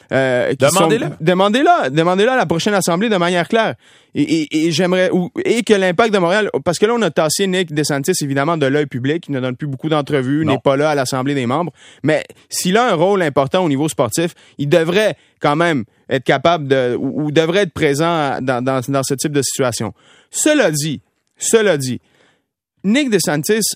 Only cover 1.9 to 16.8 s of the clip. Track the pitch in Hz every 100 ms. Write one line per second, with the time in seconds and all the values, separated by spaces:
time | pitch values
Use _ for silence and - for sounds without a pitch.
1.9 | 147 165 185 220 262 180 165 214 202 180
2.9 | 170 233 202 170 180 165 226 214 120 _
3.9 | _ _ - 147 160 151 156 165 151 185
4.9 | 185 185 180 175 - - 220 220 202 185
5.9 | 175 233 202 170 202 208 - 143 165 208
6.9 | 240 196 165 156 - 196 180 175 151 147
7.9 | 143 139 180 147 135 143 170 135 143 151
8.9 | 127 131 165 - 139 127 123 151 131 156
9.9 | 156 139 147 127 143 156 131 143 135 151
10.9 | 143 127 131 131 143 120 139 170 - -
11.9 | - 139 151 - - _ - 175 202 247
12.9 | 175 180 202 160 139 135 185 180 135 156
13.9 | - 123 - 165 - - - 143 170 165
14.9 | 180 214 - _ _ 151 147 170 151 101
15.9 | _ - 135 - 143 165 175 139 135